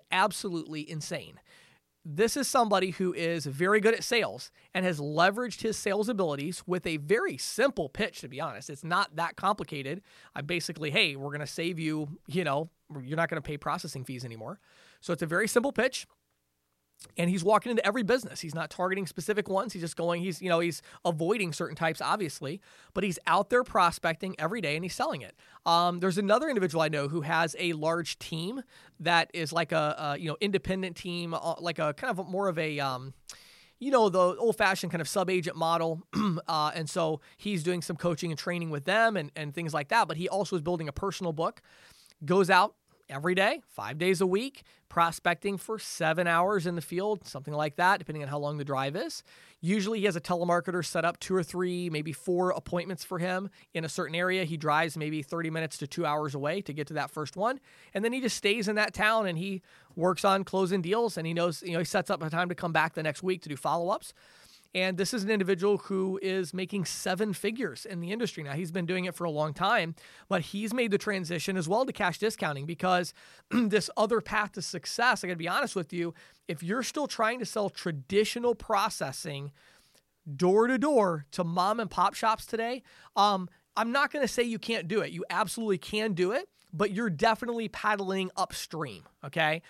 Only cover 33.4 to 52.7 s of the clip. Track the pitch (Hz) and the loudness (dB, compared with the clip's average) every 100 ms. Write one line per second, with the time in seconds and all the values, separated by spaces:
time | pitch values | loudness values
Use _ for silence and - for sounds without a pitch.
33.4 | - - - _ 269 262 214 180 180 175 | -20 -20 -20 _ 2 6 6 6 4 4
34.4 | 226 - 202 190 180 165 151 202 180 185 | 2 4 4 2 0 -4 -2 0 2 2
35.4 | 170 - 165 165 165 160 - 196 214 160 | 0 0 2 2 2 -2 -4 0 2 0
36.4 | - 160 151 127 151 185 160 156 - - | 0 0 0 0 -4 0 0 -2 -6 -10
37.4 | 208 190 156 180 - 165 175 165 170 156 | -4 -2 0 -2 -4 -4 -2 -2 -2 -4
38.4 | - 175 165 147 139 208 226 202 147 - | -4 -4 -4 -4 2 4 4 2 -2 -6
39.4 | 147 139 165 151 143 226 185 160 180 190 | -6 -4 -2 -2 2 4 4 0 -2 -2
40.4 | 185 185 151 175 156 - 196 - 180 156 | 0 -2 0 -2 -4 -4 -6 -4 -4 -2
41.4 | 170 - - - - - _ _ 147 185 | -2 -4 -14 -20 -20 -20 _ _ 2 4
42.4 | 180 185 202 - _ _ - 139 160 185 | 4 2 -4 -4 _ _ -16 -6 0 2
43.4 | 202 302 - - 104 147 180 170 190 190 | 2 0 -6 -10 -8 -2 0 2 2 2
44.4 | 269 - - _ _ - 165 165 180 170 | -2 -8 -20 _ _ 0 0 2 -2 0
45.4 | 202 196 - 220 - - 160 160 175 170 | -2 -4 -6 -8 -8 -2 0 2 2 4
46.4 | 185 208 165 170 147 175 202 214 - 139 | 4 2 0 -4 -4 -4 -2 -4 -6 -12
47.4 | 139 147 151 143 180 202 147 151 139 147 | -6 -4 -2 2 2 2 -2 -8 -6 -4
48.4 | 147 151 139 131 139 160 311 - - - | -2 -4 -2 -2 -2 -2 -6 -8 -14 -20
49.4 | - _ 165 208 196 226 202 165 - 175 | -20 _ 0 2 2 2 0 0 -2 0
50.4 | 175 175 170 180 156 175 165 170 - 185 | 2 2 2 -2 -2 0 0 0 0 0
51.4 | 165 180 180 180 175 151 156 147 - 175 | 0 -2 -2 -2 -2 -2 -4 -4 0 2
52.4 | 185 175 - | 2 0 -2